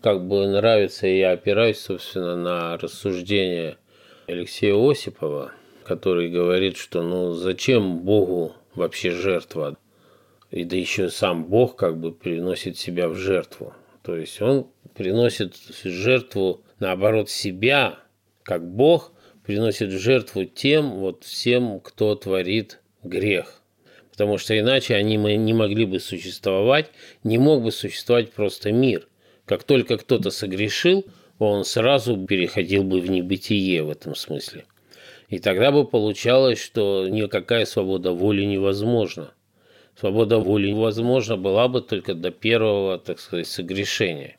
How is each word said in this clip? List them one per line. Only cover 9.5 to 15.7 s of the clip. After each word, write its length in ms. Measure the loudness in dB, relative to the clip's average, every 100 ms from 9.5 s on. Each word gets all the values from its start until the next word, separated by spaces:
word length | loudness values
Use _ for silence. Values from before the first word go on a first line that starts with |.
| -8 -8 -8 _ _ _ _ _ _ _
И 140 | -10
да 120 | -4 -4
ещё 340 | -4 -2 -4
сам 340 | -2 -2 -2
Бог 320 | 0 2 2 0
как 240 | -2 -2
бы 100 | -6
приносит 680 | -8 -6 -4 -4 -6 -8 -10
себя 300 | -8 -4 -2
в 80 | -2
жертву. 580 | -2 -2 -2 -12 -18 -20 _ _
То 140 | -8 -8
есть 240 | -8 -4
он 260 | 0 0 -2 _ -18
приносит 600 | -6 -2 2 2 0 -6 -10
в 300 | -20